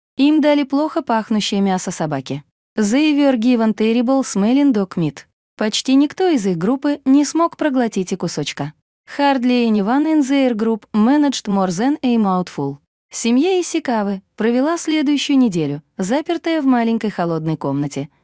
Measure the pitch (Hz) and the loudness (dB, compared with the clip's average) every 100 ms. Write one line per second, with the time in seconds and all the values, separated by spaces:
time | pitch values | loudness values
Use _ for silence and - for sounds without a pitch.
0 | _ - 277 311 294 294 277 277 311 330 | _ 0 2 4 4 2 0 -2 -2 -4
1 | - 226 208 220 - 202 196 185 - - | -2 -2 0 -2 -2 0 0 0 -2 -4
2 | 160 143 135 139 - _ _ - 208 254 | -4 -4 -6 -10 -10 _ _ -2 0 2
3 | 311 285 285 269 226 247 226 208 220 233 | 2 2 2 2 2 2 2 0 0 2
4 | 240 269 254 202 202 262 285 214 190 - | 2 0 0 0 2 4 4 2 -2 -2
5 | 156 - - _ _ - 214 - - 269 | -4 -4 -20 _ _ -6 -4 -4 0 2
6 | 294 - 370 294 196 175 185 269 294 285 | 2 0 0 2 0 -2 -2 -2 -2 -4
7 | - 269 277 311 339 - 302 262 233 214 | 2 2 2 0 -2 0 -2 0 -2 -2
8 | 180 185 175 - 147 - 147 - _ _ | -4 -4 -4 -4 -6 -6 -10 -10 _ _
9 | _ - 285 269 247 247 233 214 196 262 | _ -2 0 2 2 2 2 2 2 0
10 | 311 311 254 277 262 226 226 220 - 214 | 2 2 2 2 2 0 -2 -2 -4 0
11 | 214 294 285 - - 196 185 170 247 302 | 2 4 2 -2 -2 0 0 0 -2 0
12 | 262 233 202 185 180 - 139 143 _ _ | 0 2 2 0 -4 -6 -8 -8 _ _
13 | _ - 226 247 339 370 339 330 302 226 | _ -6 0 2 2 0 -2 -4 -2 -2
14 | 202 196 _ - 214 240 285 339 - 311 | -2 -6 _ -4 0 0 0 -2 -2 -2
15 | 285 285 - 277 247 175 151 143 _ - | 0 0 0 2 2 0 -4 -6 _ -8
16 | 185 269 320 339 339 320 269 247 226 226 | -2 -2 -2 -4 -2 -2 2 2 2 -2
17 | 214 190 170 165 160 160 143 139 143 139 | -2 -4 -2 -2 -4 -4 -2 -2 -4 -6
18 | 143 _ | -10 _